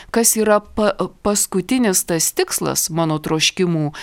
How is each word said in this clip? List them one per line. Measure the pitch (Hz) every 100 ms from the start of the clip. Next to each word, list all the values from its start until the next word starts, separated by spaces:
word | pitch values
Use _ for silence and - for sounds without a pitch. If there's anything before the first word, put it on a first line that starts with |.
| -
kas | 233 233 220
yra | 214 208
pa-, | - - 208 - 185 -
paskutinis | 208 202 - 196 180 262 226 185 -
tas | 165 -
tikslas | - 370 - 160 135 -
mano | 160 165 151
troškimų | - 160 - - 180 160 147 -